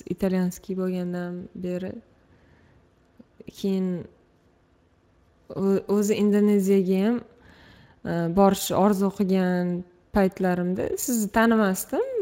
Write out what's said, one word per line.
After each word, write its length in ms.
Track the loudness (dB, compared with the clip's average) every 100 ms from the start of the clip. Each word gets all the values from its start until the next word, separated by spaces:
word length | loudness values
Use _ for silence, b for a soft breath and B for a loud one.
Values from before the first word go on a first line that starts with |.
italyanskiy 720 | -10 -4 -2 0 -2 -6 -8 -6
bo'lgandan 580 | -4 -4 -6 -6 -8 -10 -14
beri, 400 | -10 -8 -6 -8 -12 -18 _ b b b b b b b _ _ _ -20 -20 -20
keyin 420 | -8 -4 -2 -2 -6 -10 _ _ _ _ _ _ _ _ _ _ _ _ _ -12
o-, 320 | -4 0 0
o'zi 300 | 2 0 2
Indoneziyaga 840 | 2 2 4 4 4 4 2 2 2
ham, 220 | 0 -2 -6 -20 b b b b b b
e, 80 | -6 -4 0
borish 360 | 4 4 4 0
orzu 360 | 2 2 2 0
qilgan 680 | -2 0 2 2 0 -2 -4 -8 _ _
paytlarimda 800 | 2 2 2 -2 0 -2 -2 -4
sizni 340 | -4 -4 -2 0
tanimasdim, 760 | 2 4 4 2 0 -4 -4 -4 -2